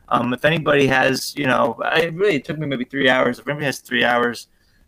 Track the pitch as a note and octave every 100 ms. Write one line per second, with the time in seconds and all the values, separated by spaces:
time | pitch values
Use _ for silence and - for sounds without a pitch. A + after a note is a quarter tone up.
0 | - B2 A#2+ B2 D3+ E3 D3 C#3+ C3+ C3+
1 | C3+ C3 - - C#3 A#2+ A#2+ A2+ - D#3+
2 | E3 E3 G#3 - - D#3 C#3+ B2+ B2+ C#3
3 | C3 C3 B2+ A#2+ - D3 C#3+ B2 - B2
4 | A#2+ A#2+ A#2+ A2+ - _ _ _